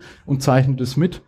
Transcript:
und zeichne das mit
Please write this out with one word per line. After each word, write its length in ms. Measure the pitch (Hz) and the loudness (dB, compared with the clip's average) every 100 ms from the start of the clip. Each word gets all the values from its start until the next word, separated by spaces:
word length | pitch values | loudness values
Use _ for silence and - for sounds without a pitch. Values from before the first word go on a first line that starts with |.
| - - | -8 -14
und 180 | - 139 | -6 -2
zeichne 340 | 139 131 131 131 | 2 2 2 0
das 200 | 123 139 | -2 -2
mit 240 | 180 - | -2 -4